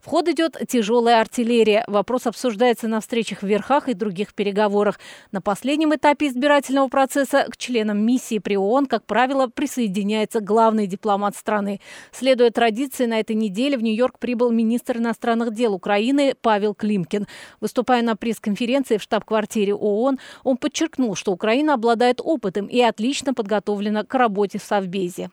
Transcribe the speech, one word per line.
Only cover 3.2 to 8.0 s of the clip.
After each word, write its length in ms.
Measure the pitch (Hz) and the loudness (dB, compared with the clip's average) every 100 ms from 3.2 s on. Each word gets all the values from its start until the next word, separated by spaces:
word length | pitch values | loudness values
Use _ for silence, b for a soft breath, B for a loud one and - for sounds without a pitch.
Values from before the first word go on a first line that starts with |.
| 226 202 | -4 -6
в 60 | 190 | -2
верхах 400 | 208 - 277 277 | -2 2 0 0
и 60 | |
других 400 | 202 214 180 202 | -4 -4 -4 -8
переговорах. 680 | - 202 196 214 202 208 185 B B B | -4 -4 0 2 2 0 -2 B B B
На 80 | 196 | -6
последнем 560 | 202 196 247 294 311 302 | -4 -4 -2 0 2 2
этапе 320 | 302 285 294 | 2 2 0
избирательного 640 | 247 285 285 269 269 269 | 0 2 2 2 0 0
процесса 560 | 269 269 285 269 277 - | 2 0 0 0 0 0
к 60 | - | -6
членам 500 | - 247 214 208 | -4 -2 0 0